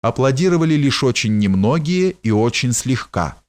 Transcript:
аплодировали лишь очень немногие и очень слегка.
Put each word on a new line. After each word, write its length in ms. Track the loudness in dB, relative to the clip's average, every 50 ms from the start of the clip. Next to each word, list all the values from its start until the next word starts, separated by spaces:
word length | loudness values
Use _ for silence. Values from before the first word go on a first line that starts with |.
аплодировали 720 | -2 -4 -2 0 0 0 2 2 2 2 2 2 0 0 0
лишь 280 | 0 0 0 0 0 0
очень 360 | 0 -2 0 -2 0 0 2
немногие 720 | 2 2 2 2 2 2 0 0 -2 -2 0 0 0 0 -2 _ _
и 80 | 0
очень 420 | 2 2 2 0 0 -2 -2 -2 -2
слегка. 640 | -2 -2 -2 -2 -2 -4 -6 -4 -4 -4 -4 -6 -12 _